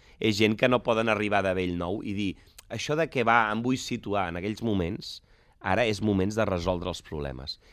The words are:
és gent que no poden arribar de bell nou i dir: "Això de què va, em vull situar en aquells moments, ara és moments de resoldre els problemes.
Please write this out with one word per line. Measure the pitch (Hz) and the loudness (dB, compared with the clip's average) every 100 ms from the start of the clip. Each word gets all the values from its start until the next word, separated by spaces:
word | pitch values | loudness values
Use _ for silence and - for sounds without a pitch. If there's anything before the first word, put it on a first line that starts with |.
| - - | -20 -4
és | 113 101 | 0 4
gent | 107 107 | 4 4
que | 127 | 2
no | 123 127 | 2 2
poden | 113 117 | 0 2
arribar | 104 104 101 95 | 2 2 2 2
de | 92 | 0
bell | 90 87 | 0 -2
nou | 87 101 - | -4 -4 -6
i | |
dir: | 101 98 - - - - | -4 -4 -6 -12 -20 -12
"Això | 113 - 151 | -8 -4 -2
de | 160 | -2
què | 135 113 | 0 4
va, | 117 107 | 4 4
em | 107 120 | 0 0
vull | 127 | -2
situar | - 120 101 101 90 | -2 -8 -2 -2 -2
en | 87 | -4
aquells | 98 104 | -6 -4
moments, | 113 98 85 101 - - _ _ _ _ | 0 0 0 -4 -10 -16 _ _ _ _
ara | - 95 117 | -2 2 2
és | 101 107 | 2 2
moments | 98 95 107 | 2 2 0
de | 101 | 0
resoldre | 92 85 90 90 | 0 0 -2 -2
els | 82 | -8
problemes. | - 78 71 64 69 - _ | -8 -8 -8 -8 -12 -14 _